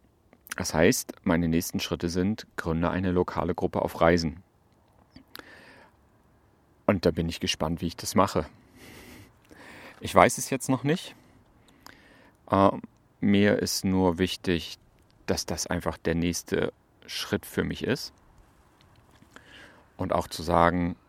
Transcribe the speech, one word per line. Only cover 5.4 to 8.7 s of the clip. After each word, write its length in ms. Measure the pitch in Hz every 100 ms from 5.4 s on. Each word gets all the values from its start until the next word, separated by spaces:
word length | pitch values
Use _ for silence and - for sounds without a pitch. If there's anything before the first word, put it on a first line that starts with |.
| - - - - - _ _ _ _ _ _ _ _ _ -
Und 200 | 95 85
da 60 |
bin 160 | 80 82
ich 120 | -
gespannt, 420 | - - 78 85
wie 60 | 85
ich 100 | -
das 180 | - -
mache. 300 | 98 - 76 - _